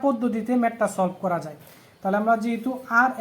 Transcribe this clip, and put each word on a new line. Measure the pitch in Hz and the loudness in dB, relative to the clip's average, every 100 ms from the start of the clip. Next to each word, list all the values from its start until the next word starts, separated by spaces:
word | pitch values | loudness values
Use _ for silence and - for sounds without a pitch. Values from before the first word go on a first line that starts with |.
পদ্ধতিতে | 277 240 233 220 214 247 | 2 0 0 -2 0 0
ম্যাথটা | 233 233 202 196 | 0 0 0 2
সলভ | 185 180 | -2 0
করা | 190 170 156 | -2 -2 -4
যায়। | 147 - - - - | -12 -20 -20 -20 -8
তাহলে | 196 202 | -2 0
আমরা | 220 226 | 2 2
যেহেতু | 226 233 262 254 - | 0 -2 -4 -6 0
আর | 233 254 226 | 2 2 2